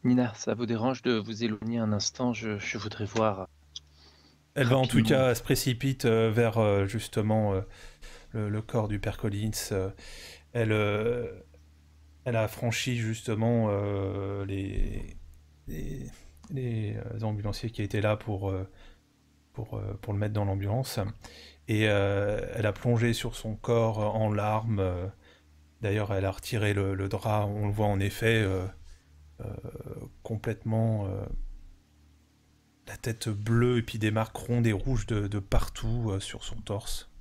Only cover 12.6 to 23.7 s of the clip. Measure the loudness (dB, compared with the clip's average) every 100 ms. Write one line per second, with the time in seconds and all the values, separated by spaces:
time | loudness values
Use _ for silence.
12.6 | -2 0 0 0 0 -2 -2 0 4 4
13.6 | 4 2 0 0 -2 -2 -4 -4 -4 -4
14.6 | -2 0 0 0 -8 -12 -18 -20 -20 -20
15.6 | -10 -8 -6 -6 -10 -12 -20 -20 -10 -6
16.6 | -4 -2 -4 -6 -6 -4 -4 -2 -4 -4
17.6 | -6 -4 -2 0 2 0 -2 -4 -2 -4
18.6 | -6 -12 -20 -20 _ _ _ _ _ -12
19.6 | -8 -6 -6 -8 -4 -2 0 0 0 0
20.6 | 0 -2 -2 -4 -4 -6 -16 -20 -20 -20
21.6 | -2 2 4 4 4 2 0 -2 -4 -2
22.6 | 0 0 2 4 4 2 -2 -6 -8 -6
23.6 | 0